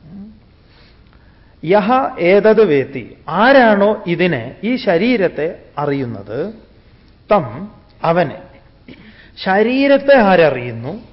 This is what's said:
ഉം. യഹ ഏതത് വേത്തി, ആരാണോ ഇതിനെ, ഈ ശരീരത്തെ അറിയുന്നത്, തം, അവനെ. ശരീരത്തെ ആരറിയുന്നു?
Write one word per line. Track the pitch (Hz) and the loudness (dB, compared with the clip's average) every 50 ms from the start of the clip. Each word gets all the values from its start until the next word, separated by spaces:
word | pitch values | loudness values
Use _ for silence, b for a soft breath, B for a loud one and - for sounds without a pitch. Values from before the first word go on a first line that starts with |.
| - | -20
ഉം. | 151 170 202 196 220 214 214 _ _ _ _ b b b b b b b b b b b b b b b b b b b b - | -20 -20 -20 -20 -20 -20 -20 _ _ _ _ b b b b b b b b b b b b b b b b b b b b -4
യഹ | 156 185 208 190 202 254 262 277 - - - | 0 0 0 2 2 0 0 -2 -4 -4 -2
ഏതത് | 165 175 190 208 190 220 220 214 220 | 0 2 2 4 4 4 4 4 4
വേത്തി, | 190 147 139 127 117 - 135 107 98 - _ - - | 4 2 0 0 -2 -8 -14 -14 -14 -20 _ -14 -8
ആരാണോ | 156 180 214 254 277 269 247 226 208 196 202 208 214 214 - 175 | -2 0 2 4 4 4 4 4 4 4 2 0 0 -2 -4 -6
ഇതിനെ, | 170 156 180 180 165 123 113 127 147 - - | -2 0 0 -2 -2 -4 -6 -10 -14 -8 -6
ഈ | 214 254 | -4 -4
ശരീരത്തെ | 233 - 208 175 165 202 247 254 220 185 156 - - 147 165 - - - - _ - | -2 -2 0 0 0 2 0 0 0 0 -2 -2 -4 -6 -6 -6 -10 -20 -16 _ -6
അറിയുന്നത്, | 147 143 143 139 135 120 113 101 98 101 107 127 160 208 214 - - _ b b b b b b b b b b _ _ | -4 -4 -4 -4 -6 -8 -10 -12 -12 -10 -8 -8 -8 -8 -10 -16 -20 _ b b b b b b b b b b _ _
തം, | 208 202 151 113 107 131 190 214 - - _ _ _ _ - | 0 0 0 -4 -12 -14 -14 -16 -18 -20 _ _ _ _ -4
അവനെ. | 156 170 175 175 135 104 - - - - - _ _ _ _ _ - B B B B B B B B B - | -2 0 0 -2 -4 -6 -14 -20 -20 -20 -20 _ _ _ _ _ -20 B B B B B B B B B -10
ശരീരത്തെ | - 196 190 202 214 233 254 269 277 277 277 269 277 277 277 269 | -4 -2 0 0 0 0 0 0 2 2 2 2 4 4 4 4
ആരറിയുന്നു? | 214 196 185 170 165 147 131 127 120 123 113 113 117 131 180 233 - - | 6 4 4 4 4 2 2 -2 -8 -10 -10 -10 -10 -12 -12 -12 -16 -20